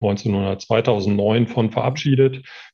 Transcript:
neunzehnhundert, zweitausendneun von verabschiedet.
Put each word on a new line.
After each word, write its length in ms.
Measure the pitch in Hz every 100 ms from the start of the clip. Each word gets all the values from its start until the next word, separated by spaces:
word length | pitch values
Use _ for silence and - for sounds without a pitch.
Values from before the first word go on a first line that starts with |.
neunzehnhundert, 600 | 107 101 110 98 98 95
zweitausendneun 840 | - 110 113 107 98 101 104 113 117
von 240 | - 110
verabschiedet. 720 | 117 117 143 147 131 135 131 - - -